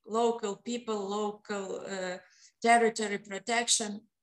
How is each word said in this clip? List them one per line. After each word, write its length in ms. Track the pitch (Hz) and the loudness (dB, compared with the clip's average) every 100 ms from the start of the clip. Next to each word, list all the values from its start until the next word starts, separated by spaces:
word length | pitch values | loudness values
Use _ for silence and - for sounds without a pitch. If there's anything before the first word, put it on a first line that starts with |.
| - | -2
local 520 | 220 233 226 208 196 | 2 2 2 -4 -6
people, 520 | - 240 226 214 196 | -6 -6 -4 -4 -2
local, 720 | 208 208 208 - 202 190 190 - | -2 -2 -6 -6 -6 -4 -8 -6
uh, 280 | 190 185 185 - _ - _ | -6 -6 -8 -14 _ -20 _
territory 560 | 233 233 226 220 214 202 | 6 6 6 2 -4 -4
protection. 840 | - 190 214 233 240 - 208 208 _ _ | -6 -10 -2 -2 2 0 0 -6 _ _